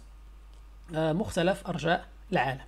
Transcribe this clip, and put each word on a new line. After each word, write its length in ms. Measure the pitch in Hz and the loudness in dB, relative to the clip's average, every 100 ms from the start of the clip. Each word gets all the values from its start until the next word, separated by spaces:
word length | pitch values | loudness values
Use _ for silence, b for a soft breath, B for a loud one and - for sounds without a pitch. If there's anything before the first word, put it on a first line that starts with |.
| - - - - - - - - - 156 | -18 -20 -20 -20 -20 -20 -20 -20 -6 0
آه، 180 | 160 | 2
مختلف 540 | 165 220 - 175 196 - | 2 0 2 2 2 -2
أرجاء 380 | 175 160 175 - - - | -2 2 2 0 -16 0
العالم. 300 | 170 131 131 | 2 2 0